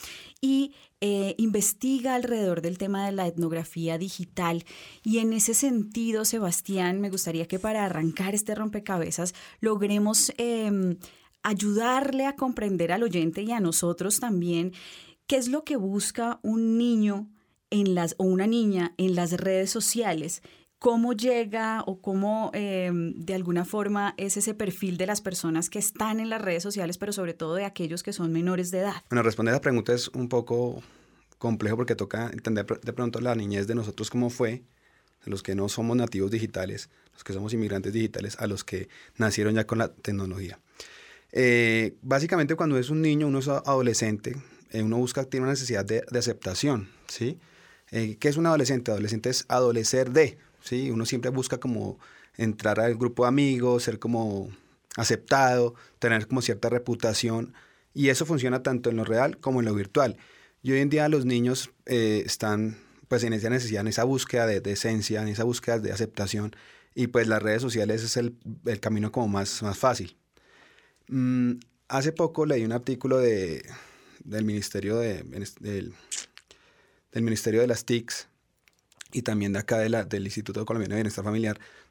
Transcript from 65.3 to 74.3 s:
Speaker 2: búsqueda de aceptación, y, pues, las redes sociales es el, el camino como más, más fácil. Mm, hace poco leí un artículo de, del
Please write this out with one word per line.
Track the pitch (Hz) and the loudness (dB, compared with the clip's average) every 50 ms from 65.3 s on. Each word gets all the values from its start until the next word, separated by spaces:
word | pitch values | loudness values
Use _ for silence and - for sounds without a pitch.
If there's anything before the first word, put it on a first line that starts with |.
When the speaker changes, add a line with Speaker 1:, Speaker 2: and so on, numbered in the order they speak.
| 104 107 113 | -2 0 0
Speaker 2:
búsqueda | 123 120 117 - - 117 113 | 0 0 -2 -2 0 0 0
de | 107 98 | 0 -2
aceptación, | 95 98 113 110 - - 101 95 - 104 104 104 - - - - - - - _ _ | -2 -2 -4 -4 -2 -4 -4 -2 -2 -2 -4 -4 -8 -12 -20 -20 -20 -20 -20 _ _
y, | 131 123 117 | -2 -2 2
pues, | 123 123 113 110 | 2 2 4 4
las | 110 110 | 2 2
redes | 101 107 107 113 | 2 2 0 0
sociales | 131 127 110 113 104 104 107 113 113 | 0 0 0 0 0 0 0 0 -2
es | 110 - 127 | -2 -2 0
el, | 120 120 120 - _ 113 110 - - | -2 -2 -4 -8 _ -14 -14 -6 -4
el | 117 110 101 | -4 -4 -2
camino | - 110 110 104 107 104 | -2 -2 0 0 0 0
como | - 131 117 107 | 0 0 0 0
más, | 101 98 98 101 - - 107 | 0 0 -2 -2 -4 -4 -4
más | 104 98 - | -4 -2 2
fácil. | - 131 117 - 92 82 - _ _ _ _ _ _ _ _ - - _ _ _ _ _ _ _ _ - | 2 2 2 2 -4 -10 -12 _ _ _ _ _ _ _ _ -20 -20 _ _ _ _ _ _ _ _ -6
Mm, | 127 135 127 127 127 127 123 123 120 120 - _ _ _ _ _ | -2 0 2 2 2 2 2 2 0 -2 -8 _ _ _ _ _
hace | 131 135 135 156 | -2 0 0 0
poco | 156 - 170 160 165 160 151 | 0 0 0 0 2 0 0
leí | 151 143 120 113 | 2 2 2 2
un | 113 120 | 0 -2
artículo | 120 120 - 131 123 - 131 131 131 | -2 -2 -2 -4 -2 0 2 4 4
de, | 123 120 110 98 92 85 78 - - - - - - - - - - - - - - | 6 4 4 2 0 -2 -4 -6 -8 -14 -18 -20 -20 -20 -20 -20 -20 -20 -20 -20 -14
del | - | -8